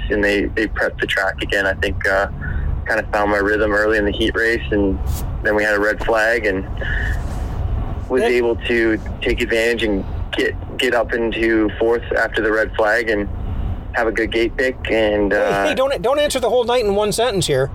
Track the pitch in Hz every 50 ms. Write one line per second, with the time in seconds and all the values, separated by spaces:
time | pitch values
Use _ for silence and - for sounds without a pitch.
0 | - - 107 104 101 101 101 101 - - - 113 113 - - - 113 - - -
1 | - - - 98 95 95 - - 110 - 104 101 98 95 92 - 107 101 - -
2 | - 98 95 98 101 98 - - - - - - - - - - - - 113 107
3 | 101 - - 104 104 104 104 101 98 104 107 107 110 107 101 104 104 107 107 107
4 | 104 101 92 - 113 - - - 113 113 117 117 - - 110 101 101 98 95 -
5 | - - - - - - - - - 107 107 107 107 107 104 101 104 107 107 -
6 | - 110 113 110 107 113 120 117 113 104 92 95 104 - - - - - - -
7 | - - - - - - - - - - - - - - - - - - - -
8 | - - 127 131 170 120 120 123 120 117 113 92 - - 120 117 113 113 110 98
9 | - 92 - - - 127 113 110 120 98 117 113 113 120 120 110 113 107 101 95
10 | 87 - - - - - - - 135 - - - - - - - - 127 120 117
11 | 110 - 120 117 117 110 107 110 113 113 113 110 107 101 - - 113 113 117 117
12 | - - - 117 113 110 - 113 107 110 107 110 107 92 - - 110 107 110 120
13 | 117 117 107 104 101 95 - - - - - - - - - - - - - 123
14 | 117 113 104 113 113 107 113 113 117 113 - - 131 131 123 - - - 110 113
15 | 110 104 104 104 104 101 104 101 - - 202 196 - - - - 262 277 269 190
16 | 175 240 285 294 294 294 - 262 240 208 233 254 233 233 240 254 220 202 196 208
17 | 214 208 190 220 233 254 202 185 147 - 143 127 135 -